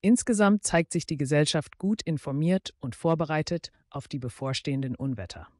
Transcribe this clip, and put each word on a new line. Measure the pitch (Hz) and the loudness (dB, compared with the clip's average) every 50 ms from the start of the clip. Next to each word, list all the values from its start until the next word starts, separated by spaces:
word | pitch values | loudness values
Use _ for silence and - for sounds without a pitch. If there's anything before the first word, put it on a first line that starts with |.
Insgesamt | - 196 240 - - - 226 202 208 202 208 202 - | 6 4 4 4 4 0 2 4 6 6 4 4 2
zeigt | - - 165 170 _ | 0 0 0 0 _
sich | - 175 - | -2 -4 -4
die | - 165 | -4 -4
Gesellschaft | 143 147 131 151 147 151 - - 160 - - - | -4 0 2 4 4 4 4 2 -2 -4 -4 -12
gut | _ - 196 220 - | _ -2 -2 -2 -2
informiert | - - 160 139 - 143 135 143 156 170 185 190 _ - _ _ | -2 -4 -4 -4 -4 -4 -2 0 2 2 2 0 _ -6 _ _
und | - 127 113 | -8 -8 -8
vorbereitet | - - 165 160 156 165 147 156 151 156 - 175 165 - - _ _ _ _ | -2 0 0 2 2 0 -2 0 -2 -2 -2 -4 -6 -6 -10 _ _ _ _
auf | - 147 - - | -12 -12 -10 -8
die | - 139 | -8 -8
bevorstehenden | 123 123 - - 135 131 131 - - 147 139 135 135 131 123 | -8 -8 -8 -6 -6 -4 -4 -4 -4 -2 -2 -2 -2 -4 -6
Unwetter. | - 135 135 127 107 92 - - 87 85 - _ | -6 -4 -6 -6 -6 -10 -12 -14 -16 -18 -18 _